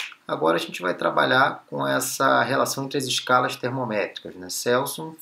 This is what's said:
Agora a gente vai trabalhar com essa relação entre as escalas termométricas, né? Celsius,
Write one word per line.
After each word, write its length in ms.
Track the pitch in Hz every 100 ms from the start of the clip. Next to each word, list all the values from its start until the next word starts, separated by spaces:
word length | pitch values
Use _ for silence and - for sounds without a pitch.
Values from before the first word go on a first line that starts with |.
| - - -
Agora 300 | 143 160 170
a 20 |
gente 220 | 165 -
vai 140 | 180 170
trabalhar 680 | - 160 143 131 147 151 -
com 180 | 143 139
essa 560 | 135 127 - 135 131
relação 440 | 117 135 127 - 135
entre 100 | 143
as 80 |
escalas 500 | 127 - - 127 131
termométricas, 800 | - 123 131 120 107 87 - -
né? 140 | 92 90
Celsius, 640 | - 123 123 139 - 160 160